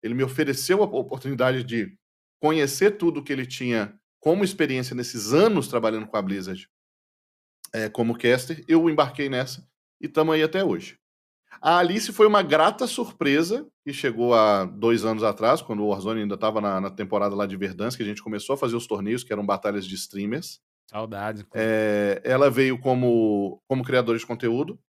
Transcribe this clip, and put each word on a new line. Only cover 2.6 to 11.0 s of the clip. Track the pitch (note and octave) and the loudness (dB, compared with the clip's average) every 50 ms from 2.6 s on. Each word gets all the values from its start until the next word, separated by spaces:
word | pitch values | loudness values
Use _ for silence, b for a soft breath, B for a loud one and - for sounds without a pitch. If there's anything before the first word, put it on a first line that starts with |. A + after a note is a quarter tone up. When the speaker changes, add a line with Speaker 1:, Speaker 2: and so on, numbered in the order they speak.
| C#3+ C3+ C#3+ - G3 G#3+ G#3 | 0 0 0 2 2 2 2
Speaker 1:
tudo | - F3 E3+ D3+ C#3+ C#3 | 2 0 0 0 -2 -6
que | - | -6
ele | C#3+ C3 B2+ | -6 -6 -6
tinha | B2 - - B2+ B2 A#2+ A2+ G#2 G#2 - _ _ _ _ _ | -8 -8 -6 -4 -2 0 -2 -2 -4 -8 _ _ _ _ _
como | _ D#3 E3+ G3 G3+ | _ 0 2 2 0
experiência | F#3 - - D#3 C#3 C3 B2+ B2 B2+ - | -2 0 0 0 0 0 -4 -4 -4 -6
nesses | B2 A#2+ - - A#2 G2+ G#2+ | -8 -8 -8 -8 -8 -2 2
anos | B2 D#3 G#3 A3+ G#3 D#3 C3 | 4 6 6 6 4 2 -2
trabalhando | - B2 A#2+ A2+ A2 A2 A2 G#2+ | 0 -2 0 0 0 0 -2 -8
com | - - | -4 -4
a | G#2+ | -4
Blizzard, | F#2+ F#2+ G2 G2 F#2 F#2+ F#2 F#2 - _ _ _ _ _ _ _ _ _ _ _ _ _ _ _ _ _ _ _ - - - | -2 -2 -4 -6 -6 -8 -10 -12 -12 _ _ _ _ _ _ _ _ _ _ _ _ _ _ _ _ _ _ _ -20 -10 -6
é, | A2+ A2 G#2+ | -6 -6 -4
como | A2 - A#2 A2+ A#2 | -2 -2 0 0 0
caster. | A#2 - A#2+ B2 B2+ B2+ - E3 D#3 - | 0 2 2 2 2 0 -8 -12 -12 0
Eu | - D#3+ E3 E3 E3 | 2 4 4 4 4
embarquei | D#3 D3+ C#3+ B2+ - - C#3+ C3+ | 2 2 0 0 0 -6 -6 -4
nessa | C3+ B2 B2+ B2+ - - - _ _ _ _ _ _ _ | -2 -4 -4 -6 -8 -18 -20 _ _ _ _ _ _ _
e | - | -12
tamo | C#3+ - D#3 D#3 D#3+ | -2 0 2 2 2
aí | D#3+ D#3 | 2 2
até | D#3 D#3+ D#3+ F#3+ G3 | 2 0 0 -2 -2
hoje. | D#3+ F#2+ E2+ - - - _ | -2 -2 -4 -6 -12 -20 _